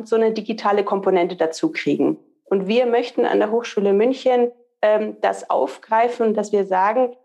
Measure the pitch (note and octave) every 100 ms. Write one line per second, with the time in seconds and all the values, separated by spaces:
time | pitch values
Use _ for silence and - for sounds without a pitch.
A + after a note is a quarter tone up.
0 | A3 A3+ A3+ G#3+ A3 A3 G#3 G3+ G3 G3
1 | F#3+ F3+ F3 F3 D#3+ - D#3+ - D3 C#3+
2 | C3+ - _ _ - G3 F#3 A#3 A#3+ A#3
3 | C4+ - - G3+ G#3+ A3+ A#3+ - G3 G3+
4 | A#3 C4 B3+ B3 A#3+ - _ _ G#3+ G#3+
5 | G#3+ G#3 G3 F#3+ - - C#4 - - A3
6 | A#3+ A#3+ A3+ G#3+ G#3 G3+ F#3+ F#3 G3+ A#3
7 | B3 -